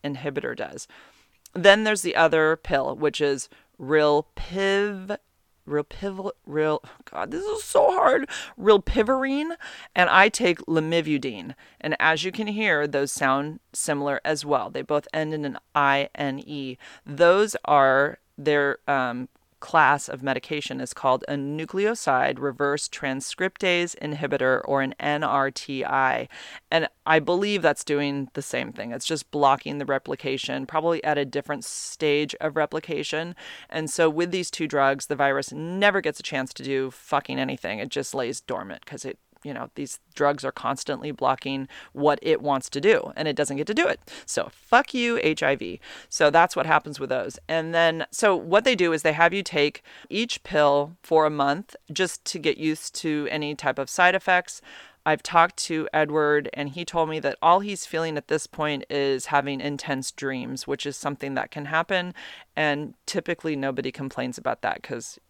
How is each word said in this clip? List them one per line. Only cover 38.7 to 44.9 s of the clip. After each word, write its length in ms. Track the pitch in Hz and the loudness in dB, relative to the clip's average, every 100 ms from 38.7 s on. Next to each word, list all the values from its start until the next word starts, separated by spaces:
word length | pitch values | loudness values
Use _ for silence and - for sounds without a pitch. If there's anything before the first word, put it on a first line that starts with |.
| 78 | -14
'cause 220 | - 143 135 | -14 -12 -12
it, 120 | - _ _ | -14 _ _
you 100 | 143 | -12
know, 160 | 120 131 | -10 -10
these 240 | - 139 - _ | -10 -12 -12 _
drugs 280 | - 143 147 | 0 2 2
are 100 | 135 | -4
constantly 580 | - 123 135 - 139 151 | -6 -4 -4 -4 -6 -6
blocking 580 | 139 131 131 135 135 131 - - | -2 0 0 -2 -6 -8 -14 -16
what 260 | 135 147 143 | 0 2 2
it 180 | 156 156 | 2 0
wants 300 | 147 135 - | 2 -2 -2
to 100 | 139 | 0
do, 320 | 196 202 - | 4 4 2
and 140 | - 156 | -4 -2
it 80 | 151 | -2
doesn't 220 | 143 139 | -2 -2
get 80 | 151 | -2
to 80 | |
do 120 | 220 349 | 0 0
it. 140 | - - - | 0 -8 -18
So 240 | - - - | -6 -4 -6
fuck 440 | - _ 240 - | -10 _ 4 4